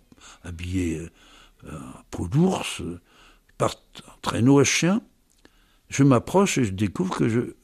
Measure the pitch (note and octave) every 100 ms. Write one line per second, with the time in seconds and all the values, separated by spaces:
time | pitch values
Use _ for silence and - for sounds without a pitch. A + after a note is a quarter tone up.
0 | _ - - - F2+ E2+ F2 F#2 F2 D#2+
1 | E2+ - - - - _ - D3+ B2+ -
2 | - - F2+ B2 F#3 F#3 - - E2+ F2
3 | - _ - _ _ - A#2 - _ -
4 | - - - F2 A#2+ C#3 C3 - E3 G#3
5 | - _ _ _ _ _ _ _ - -
6 | C#3 A#2+ - F#3 G3 - A#2 F#2+ G#2 -
7 | F#3 - C3 A2+ B2 -